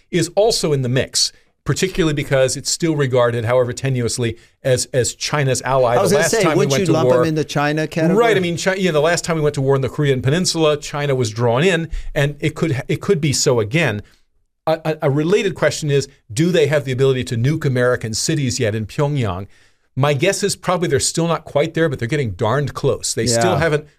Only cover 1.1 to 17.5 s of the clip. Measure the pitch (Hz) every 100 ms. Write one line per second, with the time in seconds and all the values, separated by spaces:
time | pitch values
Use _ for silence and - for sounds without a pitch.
1.1 | - - - _ _ - 139 185 - 165
2.1 | 147 - 135 131 139 - - 165 147 135
3.1 | 123 120 117 113 127 123 120 135 127 117
4.1 | - 117 113 - _ 135 127 - 135 117
5.1 | - - 147 135 127 127 131 123 165 196
6.1 | 156 160 226 170 143 143 135 - - 127
7.1 | 127 160 156 143 151 147 151 156 170 165
8.1 | 196 233 202 175 165 190 190 185 151 156
9.1 | 170 175 160 147 143 135 139 123 - 147
10.1 | 127 131 160 180 165 156 151 - 147 143
11.1 | 131 135 107 120 120 185 165 160 - -
12.1 | 156 143 143 160 - 165 123 - 151 -
13.1 | 185 151 120 151 120 107 151 147 104 -
14.1 | _ _ _ _ _ - 160 160 156 156
15.1 | 139 156 214 196 - 156 - 151 143 -
16.1 | - - 107 170 170 139 151 127 127 135
17.1 | 131 120 113 127